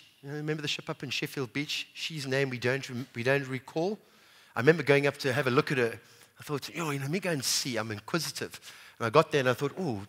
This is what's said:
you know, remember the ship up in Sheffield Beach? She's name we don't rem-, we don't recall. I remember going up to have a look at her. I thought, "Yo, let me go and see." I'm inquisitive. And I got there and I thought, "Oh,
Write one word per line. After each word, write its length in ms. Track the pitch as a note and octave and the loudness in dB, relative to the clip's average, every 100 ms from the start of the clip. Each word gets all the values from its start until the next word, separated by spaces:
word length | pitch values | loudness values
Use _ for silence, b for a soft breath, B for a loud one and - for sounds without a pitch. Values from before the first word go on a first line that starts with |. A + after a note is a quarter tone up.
| - _ | -16 _
you 80 | C#3 | -12
know, 60 | D3 | -8
remember 260 | D3+ D3+ | -4 -4
the 60 | D3 | -4
ship 220 | - - | -6 -6
up 140 | D#3 | -8
in 60 | C3+ | -6
Sheffield 420 | - D#3 - B2 | -4 -4 -4 -4
Beach? 380 | C#3 D3 - - | -4 -4 -6 -8
She's 320 | - - D#3+ C3+ | -8 -8 -6 -2
name 220 | C3+ C#3 | 0 0
we 100 | A#2+ | 0
don't 280 | B2 C3+ C3 | 0 0 -2
rem-, 200 | B2 C3+ | -8 -8
we 100 | B2 | -2
don't 240 | A#2+ C#3 C3 | 2 2 2
recall. 520 | B2+ - D#3+ F3+ G#3+ b b b b b - | -6 -6 -2 -2 -4 b b b b b 4
I 60 | |
remember 220 | B2+ E3 | 6 6
going 240 | C3+ C#3+ C#3+ | 6 4 4
up 100 | - | 0
to 160 | C#3 | -2
have 140 | B2 C3 | 0 2
a 40 | |
look 200 | B2 D3+ | 2 4
at 60 | C#3 | 2
her. 220 | A#2 G2+ B B B _ | 0 -2 B B B _
I 40 | |
thought, 260 | - C#3+ - | -8 -6 -6
"Yo, 140 | D3 D#3+ | -6 -4
let 220 | C#3+ C3+ | -2 -2
me 100 | F3+ | -2
go 120 | F#3 | -2
and 120 | D#3 | -2
see." 340 | A#2 - C#3+ A2+ | 0 0 0 -2
I'm 140 | A2 | -4
inquisitive. 680 | G#2 - E3+ C#3+ - F#2 - B B B - | -6 -4 -4 -2 -6 -8 -10 B B B -4
And 80 | A#2 | 4
I 20 | |
got 220 | B2+ D#3+ | 6 6
there 80 | D3 | 4
and 100 | B2+ | 2
I 40 | |
thought, 200 | A#2+ C#3+ - | 2 -2 -4
"Oh, 260 | F3+ G#2+ | -4 -4